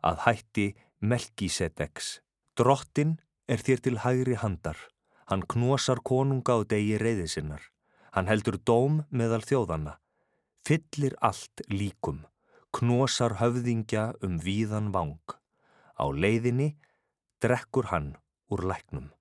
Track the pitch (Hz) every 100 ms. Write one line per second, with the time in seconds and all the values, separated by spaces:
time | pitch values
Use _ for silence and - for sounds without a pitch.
0 | - 85 - 107 - - 101 - _ _
1 | 104 120 - - 95 - 85 - 76 -
2 | - - _ _ _ - 120 139 - -
3 | 151 160 _ _ - 117 - 127 131 120
4 | 123 127 127 117 110 87 - 78 - _
5 | _ _ - 95 82 117 120 131 - 123
6 | - 131 135 131 - 120 107 107 104 107
7 | 110 110 82 - 76 73 - _ _ _
8 | - - 95 110 110 98 - 117 135 156
9 | 147 127 117 113 - 139 98 80 76 -
10 | _ _ _ _ _ _ - 160 - 147
11 | 139 - 113 98 - - - 98 101 -
12 | - 73 78 _ _ _ _ - 120 123
13 | 131 - 117 104 120 123 120 117 110 110
14 | 110 - 98 85 85 101 110 107 107 95
15 | 78 76 - - _ _ _ _ _ -
16 | - 139 98 113 120 123 147 147 _ _
17 | _ _ _ _ 117 123 - 131 117 85
18 | 73 76 _ _ _ 101 90 92 - -
19 | 73 _